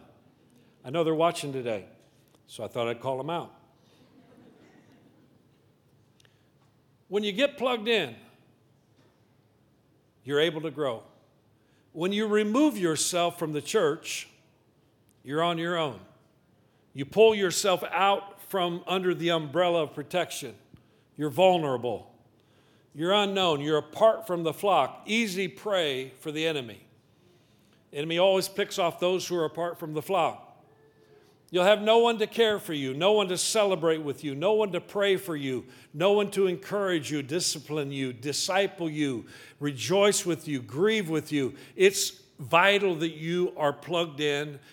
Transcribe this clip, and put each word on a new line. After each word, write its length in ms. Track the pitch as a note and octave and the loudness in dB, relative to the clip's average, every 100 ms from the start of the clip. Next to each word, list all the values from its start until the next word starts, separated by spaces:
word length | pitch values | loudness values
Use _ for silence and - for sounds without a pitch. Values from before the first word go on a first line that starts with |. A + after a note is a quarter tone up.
| - _ _ _ _ _ _ _ | -20 _ _ _ _ _ _ _
I 60 | B2+ | -6
know 140 | D#3+ | 0
they're 100 | D#3+ | 0
watching 380 | D#3 E3+ E3 D3 | 4 2 0 -6
today, 340 | C3+ A#2+ G#2+ F2+ - _ _ _ _ _ | -6 -4 -6 -8 -20 _ _ _ _ _
so 160 | - | -12
I 40 | G#2+ | -10
thought 200 | B2+ A#2 | -4 -4
I'd 140 | A#2 | -4
call 180 | C3 C3 | -6 -6
'em 100 | C#3 | -4
out. 240 | E3+ A#2 - _ _ _ _ _ _ _ - - _ - - _ _ _ _ _ _ _ _ _ _ _ _ _ _ _ _ _ _ _ _ _ _ _ | -8 -8 -16 _ _ _ _ _ _ _ -20 -20 _ -20 -20 _ _ _ _ _ _ _ _ _ _ _ _ _ _ _ _ _ _ _ _ _ _ _
When 140 | G3 | -4
you 100 | G#3 | -2
get 240 | F#3+ C#4+ C#4+ | 0 0 0
plugged 320 | B3 A#3+ G#3 | -2 -2 0
in, 260 | A3+ C#3+ A2 - _ _ _ _ _ _ _ _ _ _ _ _ _ _ _ _ _ _ _ | 0 -2 -8 -20 _ _ _ _ _ _ _ _ _ _ _ _ _ _ _ _ _ _ _
you're 160 | B2+ C#3+ | -4 0
able 220 | E3 D#3+ | 0 -2
to 100 | D#3 | -8
grow. 320 | C3+ C#3 A2 - _ _ _ _ _ _ _ _ | -4 -4 -4 -10 _ _ _ _ _ _ _ _
When 220 | - F3+ | -6 -2
you 120 | G3+ A3 | 0 2
remove 520 | G#3 G#3 A3+ D4+ G#3+ | 2 2 4 2 2
yourself 600 | F3 D3+ - F3 F3 E3+ | 0 0 0 0 0 -2
from 140 | D#3+ | -4
the 100 | D3+ | -4
church, 680 | C#3 A3 D#3+ D#3+ - - - _ _ _ _ _ _ _ _ _ | -2 2 2 0 -6 -10 -12 _ _ _ _ _ _ _ _ _
you're 200 | B2 D3 | -8 -2
on 140 | E3+ E3 | 0 -2
your 200 | E3+ F3 | -4 -2
own. 220 | D3+ G#2 - _ _ _ _ _ _ _ _ | -4 -6 -16 _ _ _ _ _ _ _ _
You 120 | C3+ C#3 | -12 -6
pull 300 | G3 A3 G#3+ | 4 4 4
yourself 480 | F#3+ - G3+ F3+ - | 0 0 0 0 0
out 500 | E3+ G3 G3 - - | 2 2 2 -2 -18
from 400 | - G3 F3 F3 - | -6 -2 -2 -4 -4
under 260 | F#3 F#3 | -2 -2
the 160 | D#3+ E3 | -2 0
umbrella 520 | E3 D3+ C#3 F3+ E3+ | -2 -2 0 2 2
of 100 | D3+ | -2
protection. 640 | - C#3 F3+ D#3+ - B2+ G2 _ - _ _ _ - | -6 -6 -4 -4 -6 -12 -16 _ -20 _ _ _ -8
You're 120 | D3+ | -4
vulnerable. 840 | B2+ F#3 F3+ D3 B2+ A#2+ G2 - _ _ _ _ _ _ _ _ C#3+ | 4 4 6 2 -2 -2 -6 -10 _ _ _ _ _ _ _ _ -6
You're 180 | E3+ | 2
unknown. 480 | G3+ G3+ G3 F3+ D3 | 2 2 2 2 2
You're 160 | D3 D3+ | 2 0
apart 480 | D3 - A3 A3 - | 0 4 4 4 -2
from 160 | F3 | -4
the 120 | D#3+ | -4
flock. 500 | D3 G3+ F3 B2+ - - | -2 2 4 2 -2 -2
Easy 420 | A3 A3+ F3+ F#3 | 0 0 -2 -6
prey 640 | - G#3+ G3 D#3 C3 C3+ - | -6 -2 0 0 -2 -6 -10
for 120 | D#3+ | -8
the 160 | D3+ E3 | -2 -2
enemy. 400 | D3+ A#2+ G2+ - _ _ _ _ _ _ _ _ _ _ | -2 -6 -14 -20 _ _ _ _ _ _ _ _ _ _
Enemy 240 | C#3+ D#3 E3+ | -8 -4 2
always 300 | F#3+ F#3+ F#3 | 4 4 0
picks 320 | - G3+ - | -4 -6 -2
off 200 | F3 D3+ | -2 0
those 280 | F3 F#3 F3+ | -2 0 -2
who 80 | F3+ | -2
are 100 | D#3 | -2
apart 320 | D#3 F3 E3 | -4 -6 -6
from 160 | D#3+ | -8
the 80 | D3+ | -8
flock. 460 | D3 F#3+ D3 G2+ - - _ _ _ _ _ - _ _ _ | -2 0 0 -2 -14 -20 _ _ _ _ _ -20 _ _ _
You'll 140 | F3+ | 2
have 180 | F3+ G#3 | 4 4
no 180 | G#3+ A3+ | 6 6
one 180 | A#3 A3+ | 6 2
to 80 | G#3+ | -2
care 320 | - A3+ G#3 | 2 2 2
for 140 | - | -4
you, 200 | D3+ C3+ | -6 -4
no 200 | C3+ F#3 | 0 2
one 160 | G#3+ G3 | 4 2
to 80 | F3+ | 0
celebrate 640 | - A3 G3+ F3+ E3 D#3+ | 0 2 2 2 2 0
with 220 | D3 C3 | -2 -6
you, 140 | D3+ C#3 | -6 -2
no 180 | F3+ | 0
one 200 | G#3+ G#3 | 2 0
to 80 | E3+ | -4
pray 340 | - G#3 G3+ F#3 | -6 -2 2 0
for 200 | - D#3 | 0 -6
you, 300 | C#3 B2+ - - - | -4 -4 -8 -18 -18
no 180 | D3 F#3 | 0 2
one 180 | G#3 G3+ | 4 2
to 160 | G3 F#3+ | 0 0
encourage 600 | F3 - G3+ G3 F3 B2 | 0 -4 -4 0 -2 -2
you, 140 | D3 | -6
discipline 640 | C3 E3 E3 E3 B2+ D3+ C#3+ | -4 -4 -2 -6 -6 -6 -4
you, 220 | C#3 C3 | -4 -6
disciple 800 | A#2 C3+ C3+ - F#3+ G3 F#3+ E3 | -6 -6 -4 0 2 0 -2 -6
you, 360 | D3+ C#3+ A#2+ - - - - | -2 -2 -2 -8 -18 -20 -8
rejoice 640 | D3 C3+ A2 F#3+ G3+ G3 F3 | -6 -6 0 4 4 4 0
with 220 | D#3+ D#3 | -4 -4
you, 140 | C#3 | -6
grieve 480 | A2+ B2+ G#3 A3 E3+ | -6 0 2 2 0
with 220 | D#3+ D3+ | -2 -2
you. 240 | D3+ B2+ - - - | -2 -2 -4 -16 4
It's 440 | F#3+ G3 - - _ - | 4 4 -4 -6 _ -16
vital 580 | C3 E3 F#3+ G3+ G3 D#3+ | 2 4 6 4 2 0
that 180 | E3 | -4
you 400 | D#3 D#3+ F3+ F3+ - | -6 -4 -2 -2 0
are 160 | D3+ | -2
plugged 480 | - - E3+ E3+ C#3 | -2 -4 -4 -4 -2
in 400 | D3 C#3+ D3+ C#3 - | -2 -2 -4 -10 -20